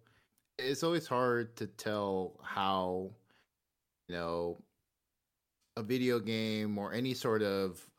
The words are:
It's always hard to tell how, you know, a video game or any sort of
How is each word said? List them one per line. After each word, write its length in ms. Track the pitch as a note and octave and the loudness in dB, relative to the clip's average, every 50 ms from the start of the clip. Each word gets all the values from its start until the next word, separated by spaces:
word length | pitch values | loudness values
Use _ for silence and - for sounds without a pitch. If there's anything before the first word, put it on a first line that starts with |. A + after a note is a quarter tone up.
| _ _ _ _ _ _ _ _ _ _ - - | _ _ _ _ _ _ _ _ _ _ -10 -6
It's 260 | B2 C3 C#3 - E3 | -2 -2 0 0 2
always 240 | E3 F3 E3 D#3+ - | 2 2 0 0 0
hard 480 | B2+ B2 B2+ B2 A#2+ A#2+ A#2 A#2 - - | 2 2 4 4 4 2 0 -2 -4 -8
to 100 | A2+ G2 | -8 -8
tell 720 | - - - A2 G#2+ G#2 G2+ G2 F#2+ F#2+ F#2 E2+ - - - | -8 -6 -4 -2 0 0 0 0 0 0 -2 -2 -6 -10 -10
how, 680 | - - G2+ G2 G2 F#2+ F#2+ F#2 F2+ F2+ F#2 F#2+ F#2+ G#2+ - _ _ _ _ _ _ _ _ _ _ _ _ _ _ _ _ _ - | -6 -2 0 2 2 2 2 0 0 -2 -2 -4 -6 -10 -16 _ _ _ _ _ _ _ _ _ _ _ _ _ _ _ _ _ -8
you 80 | F2 | -6
know, 460 | F2 E2+ E2+ E2+ E2+ F2 E2+ E2+ - - _ _ _ _ _ _ _ _ _ _ _ _ _ _ _ _ _ _ _ _ _ - | -4 -2 -2 -2 -2 -2 -2 -4 -8 -14 _ _ _ _ _ _ _ _ _ _ _ _ _ _ _ _ _ _ _ _ _ -10
a 80 | B2 A2 | -8 -2
video 360 | G#2 B2+ B2+ B2+ B2+ A#2+ A#2 | 0 0 2 4 4 2 2
game 580 | G2+ A2 A2+ A2 A2 A2 G#2+ G#2+ G#2+ G#2+ G#2 G2+ | 2 0 -2 0 0 0 0 0 0 0 -2 -2
or 160 | G2+ - F2+ | -2 -2 -2
any 200 | A#2 B2+ C3 B2 | -2 -2 -2 -2
sort 280 | - - B2+ A2 G#2+ | 0 0 2 2 4
of 480 | G#2+ G2+ G2 G2 F#2+ F#2 F2 - - - _ | 4 4 2 2 0 0 -2 -6 -16 -20 _